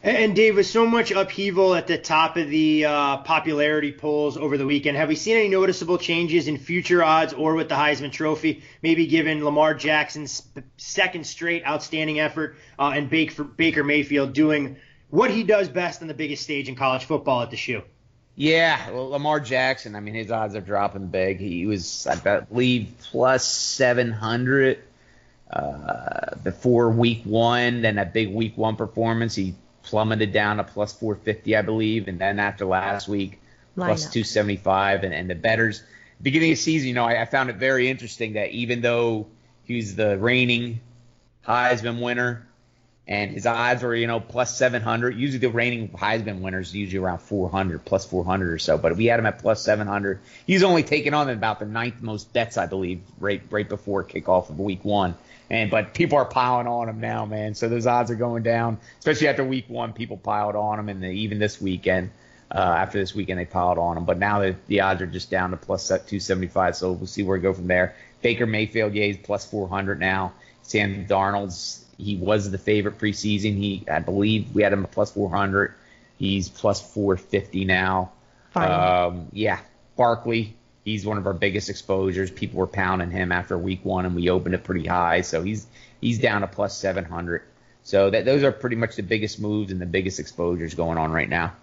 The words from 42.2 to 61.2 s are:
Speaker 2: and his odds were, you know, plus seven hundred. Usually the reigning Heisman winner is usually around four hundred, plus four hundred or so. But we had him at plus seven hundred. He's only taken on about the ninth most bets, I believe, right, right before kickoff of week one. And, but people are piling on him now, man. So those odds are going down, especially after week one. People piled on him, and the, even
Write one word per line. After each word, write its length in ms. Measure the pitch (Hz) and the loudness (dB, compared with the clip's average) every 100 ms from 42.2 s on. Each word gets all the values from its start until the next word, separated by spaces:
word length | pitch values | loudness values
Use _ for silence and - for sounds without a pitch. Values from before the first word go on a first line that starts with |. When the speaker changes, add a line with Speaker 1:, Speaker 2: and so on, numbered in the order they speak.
| 123 120 - _ _ _ _ _ - | -2 -4 -12 _ _ _ _ _ -8
Speaker 2:
and 240 | 104 101 | -4 -4
his 160 | - 117 | -2 -2
odds 340 | 117 120 123 | 0 2 0
were, 140 | 123 117 | 0 -2
you 100 | 117 | 0
know, 140 | 117 | -2
plus 360 | 113 123 123 - | -4 -2 -2 2
seven 280 | 127 120 | 0 2
hundred. 340 | 113 113 120 110 | -2 0 0 -2
Usually 220 | 139 131 | -4 0
the 100 | 123 | 0
reigning 400 | 117 120 120 107 | 2 0 -2 -6
Heisman 520 | 85 101 113 107 95 | -4 0 0 -2 -6
winner 180 | 92 92 | -6 -6
is 160 | 87 95 | -6 -6
usually 280 | 98 95 | -4 -2
around 140 | 92 87 | -2 -4
four 320 | - 104 90 | -4 -4 -2
hundred, 340 | 92 95 78 | -2 -2 -4
plus 220 | - 98 - | -2 -2 -2
four 180 | 90 | -4
hundred 300 | 87 95 90 | 0 0 0
or 60 | 82 | -4
so. 180 | - 78 | 0 2
But 180 | 82 85 | 2 2
we 100 | 113 | 2
had 120 | 117 | 4
him 60 | 110 | 2
at 140 | - | -2
plus 240 | 120 107 | 0 0
seven 240 | - 107 104 | 2 0 0
hundred. 320 | 101 98 95 - - - | -2 -2 -4 -10 -18 0
He's 160 | 190 | 4
only 220 | 190 170 | 6 4
taken 320 | 147 151 147 151 | 2 0 0 0
on 120 | 139 | 0
about 300 | 117 110 104 | 0 -2 -2
the 80 | 107 | -4
ninth 380 | 110 120 117 | -4 -6 -6
most 280 | 113 107 - | -8 -8 -4
bets, 220 | 117 113 - | -2 -2 -2
I 80 | 87 | -2
believe, 340 | 95 92 90 - - | -2 -4 -6 -10 -8
right, 220 | 98 98 - | -4 -4 -2
right 180 | 107 101 | -4 -4
before 360 | 104 - 98 | -6 -4 -4
kickoff 480 | 90 - 82 92 90 | -4 -8 2 2 2
of 80 | 76 | -6
week 260 | 98 92 104 | -4 -4 -2
one. 300 | 104 92 85 - - _ | 0 0 -4 -14 -20 _
And, 220 | 113 107 | -2 2
but 240 | 110 107 - | 0 -2 -2
people 240 | 170 143 | 2 2
are 60 | 123 | 2
piling 420 | - 123 123 120 | 2 2 2 0
on 200 | 120 113 | -4 -4
him 120 | 110 | -6
now, 260 | 113 113 107 | -6 -6 -6
man. 300 | 107 107 104 | -4 -6 -4
So 120 | 117 | -2
those 200 | 120 113 | 0 2
odds 240 | 120 113 | 2 2
are 40 | 117 | 0
going 280 | 120 117 | -2 -2
down, 340 | 113 117 117 110 - - | 0 0 0 -4 -10 -6
especially 300 | - 151 151 | -2 2 2
after 140 | 139 | 2
week 220 | 135 131 120 | 0 -2 -6
one. 260 | 117 117 | -8 -8
People 240 | 110 117 104 | -6 -10 -8
piled 380 | - 104 104 104 | -4 -2 0 -2
on 220 | 104 107 | -2 -4
him, 120 | 104 | -6
and 120 | 98 | -6
the, 60 | 92 | -6
even 320 | 95 | -4